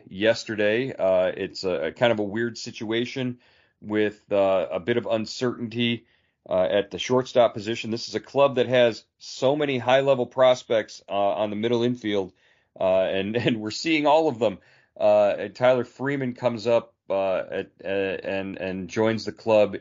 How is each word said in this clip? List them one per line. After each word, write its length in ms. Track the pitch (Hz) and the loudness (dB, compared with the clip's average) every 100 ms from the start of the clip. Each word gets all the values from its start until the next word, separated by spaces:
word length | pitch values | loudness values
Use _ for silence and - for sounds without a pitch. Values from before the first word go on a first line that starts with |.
| - | -16
yesterday. 840 | 92 107 113 - 107 104 110 131 | -2 0 0 -4 0 0 0 -2
Uh, 380 | - 95 92 92 - | -2 0 2 2 -2
it's 280 | 95 - | -8 -6
a, 240 | 92 82 78 | -4 -2 -4
a 40 | |
kind 200 | - 120 | 0 0
of 60 | 107 | 2
a 60 | |
weird 320 | 104 104 117 110 | -2 -4 -6 -8
situation 840 | - - 110 113 123 135 127 120 _ _ _ _ | -14 -12 -6 -4 -4 -6 -6 -8 _ _ _ _
with, 400 | 104 107 104 - _ | -4 0 0 -2 _
uh, 360 | 101 98 95 82 | 0 2 2 0
a 100 | 92 | -4
bit 160 | 90 117 | -2 -2
of 100 | 98 | 0
uncertainty, 1000 | 113 107 - 123 117 120 113 120 117 _ _ _ _ - | -4 -4 -4 -4 -4 -8 -2 -2 -2 _ _ _ _ -4
uh, 140 | 92 | 0
at 280 | 92 101 98 | 2 0 -2
the 80 | 90 | -6
shortstop 540 | - 127 127 127 113 | 0 0 2 4 4
position. 380 | - 101 117 113 | 2 -6 -6 -6
This 180 | 113 - | -8 -6
is 60 | |
a 60 | 104 | -8
club 340 | - 135 139 | -4 2 2
that 140 | 127 117 | 2 2
has 360 | 127 120 107 _ _ | 4 4 2 _ _
so 360 | - - 131 | -18 -2 0
many 220 | 147 147 127 | 2 0 -2
high-level 520 | 117 135 139 131 120 | 2 4 4 0 0
prospects, 760 | - 127 127 - 113 107 - - | 4 4 4 2 0 0 -12 -6
uh, 20 | |
on 380 | 98 101 85 107 | 0 0 0 -2
the 60 | 104 | -2
middle 260 | 113 120 | 0 0
infield, 500 | 123 123 107 104 92 _ _ _ _ - | 0 -2 -2 -2 -4 _ _ _ _ -4
uh, 220 | 95 95 | 2 2
and, 340 | 92 95 98 113 | 2 0 -2 0
<laughs> 0 | |
and 240 | 131 113 | 0 0
we're 100 | 107 | -4
seeing 360 | - 165 156 147 | -6 0 2 4
all 220 | 151 160 | 4 2
of 100 | 120 | 0
them. 220 | 113 92 _ _ _ - | -2 -2 _ _ _ -2
Uh, 360 | 107 104 104 78 | 4 6 6 2
and 160 | 104 | -6
Tyler 300 | 92 127 127 | 0 2 2
Freeman 480 | 117 - 131 139 131 | 0 -6 -4 -2 -4
comes 340 | 120 123 117 107 | -2 -4 -2 2
up, 280 | 117 113 _ _ | 2 0 _ _
uh, 340 | 98 98 90 55 | -2 0 -2 -4
at, 200 | 95 92 _ | -8 -8 _
uh, 40 | 90 | -6
and, 680 | 98 95 90 - 98 98 95 | -2 -2 -4 -4 -6 -6 -8
and 300 | 95 92 90 | -6 -6 -6
joins 360 | 110 110 110 | 0 0 0
the 80 | 107 | -6
club 440 | - 113 107 104 95 | -8 2 4 4 0